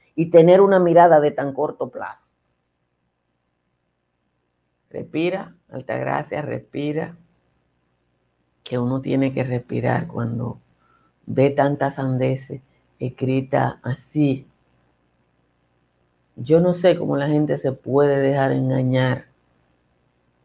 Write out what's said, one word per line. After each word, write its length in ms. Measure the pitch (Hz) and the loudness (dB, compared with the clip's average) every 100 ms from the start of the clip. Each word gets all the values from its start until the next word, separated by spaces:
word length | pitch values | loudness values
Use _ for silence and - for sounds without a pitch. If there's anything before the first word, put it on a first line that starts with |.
| _ - | _ -4
y 100 | 165 | 4
tener 340 | 170 170 185 | 6 8 8
una 200 | 196 190 | 6 4
mirada 400 | 175 170 170 156 | 6 6 8 6
de 100 | 147 | 4
tan 220 | 143 139 | -2 -6
corto 360 | 135 147 - 139 | -4 -6 -6 -10
plazo. 360 | - 92 - _ _ _ _ _ _ _ _ _ _ _ _ _ _ _ _ _ _ _ _ _ _ _ _ _ _ _ | -10 -14 -16 _ _ _ _ _ _ _ _ _ _ _ _ _ _ _ _ _ _ _ _ _ _ _ _ _ _ _
Respira, 640 | 113 - 151 170 190 - _ _ | -14 -10 -6 -4 -4 -10 _ _
Altagracia, 720 | - 127 123 131 139 147 147 | -16 -10 -8 -6 -6 -6 -10
respira. 760 | 135 117 - 135 147 151 - - _ _ _ _ _ _ _ _ _ _ _ _ _ _ | -8 -10 -10 -10 -6 -6 -10 -14 _ _ _ _ _ _ _ _ _ _ _ _ _ _
Que 160 | - 123 | -10 -6
uno 240 | 123 131 | -4 -4
tiene 320 | 135 135 135 | -4 -2 -2
que 100 | 135 | -4
respirar 600 | 123 123 - 120 120 123 113 | -6 -6 -6 -6 -2 -4 -4
cuando 520 | - 117 117 120 - _ _ _ _ _ _ - | -8 -6 -6 -8 -10 _ _ _ _ _ _ -8
ve 240 | - 139 | 0 0
tantas 460 | 143 139 143 139 139 | 2 -2 0 -4 -4
sandeces 680 | 135 127 131 131 - 131 - _ _ _ | -6 -2 -2 -4 -8 -16 -18 _ _ _
escritas 760 | 127 - 127 131 131 135 131 - | -12 -6 -2 -2 -2 -2 -2 -4
así. 640 | 117 135 - 151 147 135 - _ _ _ _ _ _ _ _ _ _ _ _ _ _ _ _ _ _ - | -10 -10 -8 -2 0 -2 -8 _ _ _ _ _ _ _ _ _ _ _ _ _ _ _ _ _ _ -16
Yo 240 | 123 160 | 2 2
no 120 | 180 | 4
sé 240 | 170 185 170 | 2 2 0
cómo 200 | 139 143 | -2 -4
la 120 | 143 | 0
gente 300 | 151 151 143 | 0 0 -2
se 140 | 139 | -4
puede 460 | 127 - 135 143 139 | -6 -2 2 2 2
dejar 320 | 135 139 135 | 0 0 0
engañar, 760 | 135 131 131 127 131 127 123 - _ _ _ _ _ _ _ _ _ _ _ | 0 -2 -2 0 0 0 -2 -8 _ _ _ _ _ _ _ _ _ _ _